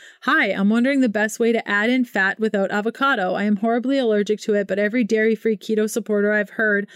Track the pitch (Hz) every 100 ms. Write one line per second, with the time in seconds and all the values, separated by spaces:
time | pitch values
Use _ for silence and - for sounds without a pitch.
0 | - - - 311 226 190 202 226 247 285
1 | 254 208 214 - 233 226 - 202 220 262
2 | 240 208 190 - 220 202 196 208 214 233
3 | 277 254 185 185 202 208 226 240 247 277
4 | 240 208 208 208 - 208 196 196 208 240
5 | 220 220 220 214 226 214 - 214 214 233
6 | 208 208 208 208 202 - 214 202 208